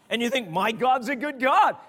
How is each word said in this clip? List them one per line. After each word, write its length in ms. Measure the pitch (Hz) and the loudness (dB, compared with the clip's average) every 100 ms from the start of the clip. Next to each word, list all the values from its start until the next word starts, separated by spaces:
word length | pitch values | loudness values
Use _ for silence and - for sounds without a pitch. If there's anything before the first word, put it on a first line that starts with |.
| _ | _
And 100 | 226 | -2
you 100 | 233 | 0
think, 200 | 262 202 | -2 -2
"My 220 | 165 208 | -2 -2
God's 360 | 226 247 262 226 | 0 0 0 0
a 80 | 277 | -4
good 240 | 294 269 | -6 -2
God. 360 | 262 339 349 175 | 2 4 4 0